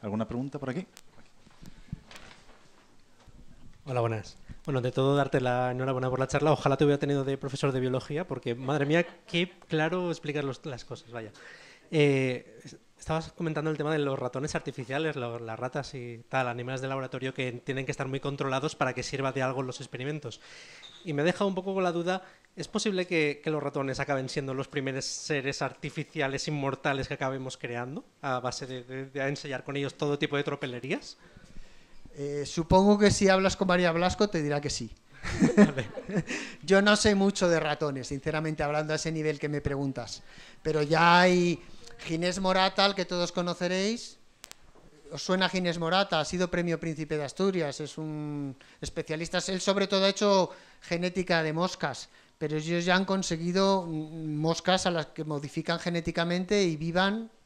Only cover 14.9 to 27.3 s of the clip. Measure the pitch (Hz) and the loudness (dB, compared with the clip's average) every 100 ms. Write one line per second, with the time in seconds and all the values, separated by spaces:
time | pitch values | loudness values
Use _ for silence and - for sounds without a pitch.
14.9 | 135 160 139 120 117 117 110 127 147 131 | -4 -2 -4 -6 -6 -8 -8 -6 -6 -8
15.9 | 139 120 117 117 135 123 120 123 131 131 | -10 -12 -14 -4 -2 -2 -4 -6 -6 -4
16.9 | 135 131 131 131 131 127 120 - 131 131 | -6 -6 -6 -6 -4 -6 -6 -6 -6 -4
17.9 | 139 131 135 143 139 135 131 151 - 135 | -4 -4 -4 -4 -4 -2 0 -2 -2 -2
18.9 | 127 120 139 135 131 131 131 131 123 127 | -2 -6 -4 -2 0 -2 -2 -6 -8 -12
19.9 | 127 131 151 135 - - - - - - | -8 -6 -6 -8 -14 -18 -20 -20 -20 -20
20.9 | - 185 143 156 180 202 185 185 190 180 | -16 -6 0 0 2 0 0 -2 0 0
21.9 | 170 170 185 - - _ - - 214 214 | 0 0 -2 -4 -20 _ -12 -6 -2 0
22.9 | 190 180 170 151 143 - 151 139 143 135 | 0 0 2 2 0 -2 -2 -2 -2 -2
23.9 | 131 139 139 131 - 135 131 139 147 135 | -2 -2 -2 -2 -4 -4 -4 -4 -4 -4
24.9 | 131 - - - 151 131 135 139 - 151 | -4 -6 -8 -2 -2 -2 -2 -4 -4 -10
25.9 | 147 147 160 135 135 - 151 139 127 151 | -8 -8 -2 -2 -2 -2 -2 -2 -2 -2
26.9 | 139 131 139 135 | -2 -2 -4 -4